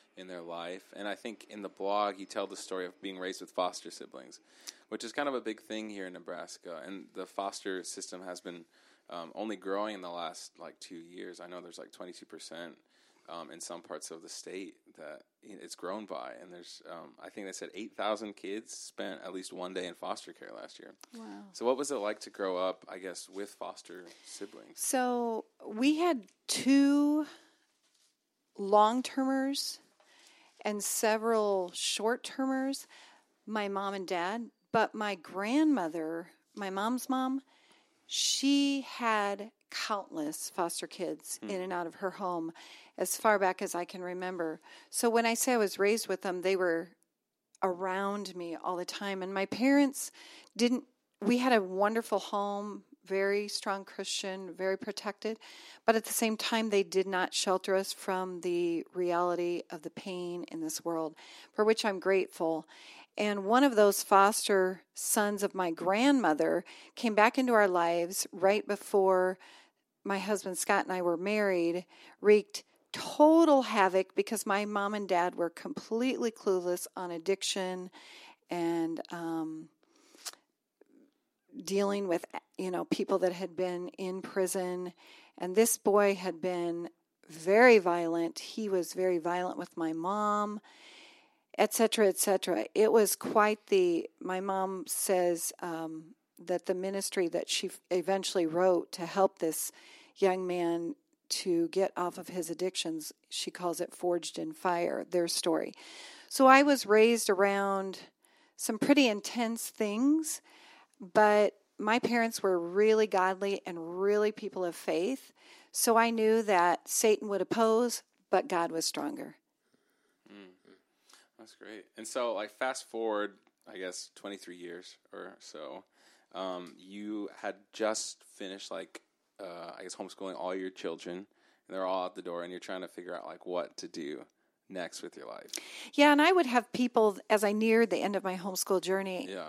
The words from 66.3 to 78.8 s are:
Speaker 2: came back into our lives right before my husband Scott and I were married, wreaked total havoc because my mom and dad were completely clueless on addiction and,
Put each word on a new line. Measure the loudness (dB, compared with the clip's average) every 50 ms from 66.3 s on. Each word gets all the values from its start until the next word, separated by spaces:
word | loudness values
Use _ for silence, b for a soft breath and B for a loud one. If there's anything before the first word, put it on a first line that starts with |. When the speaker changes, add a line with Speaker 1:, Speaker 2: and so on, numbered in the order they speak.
| 4 4 4 2 2 0 -2 B B B B B B
Speaker 2:
came | -4 -2 0 4
back | 6 6 6 6 4
into | 2 4 6
our | 6 6 6
lives | 4 4 2 2 2 0 0 -2 -2 -4 -6 -6
right | -2 2 4 4 4 4 2 -2
before | -4 -6 -4 0 2 4 6 6 6 4 4 2 0 -4 b b b b b b b b _ _ _ _ -6
my | -4 -4 -2
husband | -2 -2 -2 -2 -2 -4 -6 -4
Scott | 0 2 2 2 2
and | 0 -2
I | -2
were | 0 0 0 0
married, | 0 0 0 2 2 2 2 2 2 0 0 -2 -6 B B B B B B B
wreaked | 6 8 8 8 6 2 -10 -14 -16 _ _ _ _ _
total | -12 -10 -10 -2 4 8 8 10 10 8 8 8 6 6 4
havoc | 2 2 4 4 4 4 2 0 0 -2
because | -2 -2 -2 -2 -4 -2
my | -2 -2 -2 -2
mom | -2 -2 -2 -2 -2 -2
and | -4 -2 0
dad | 2 2 2 2 0
were | -2 -4 -4
completely | -4 -6 -10 -10 -10 -10 -8 -4 -2 0 0 0 0 0 -2 -4
clueless | -4 -4 0 0 0 2 2 0 -2 -2 -4 -8 -10
on | -8 -8 -8
addiction | -8 -6 -2 -2 -2 -2 -2 -4 -4 -2 -4 -4 -6 -6 -8 -12 B B B B B B B B B B B -8
and, | -6 -2 -2 0 0 0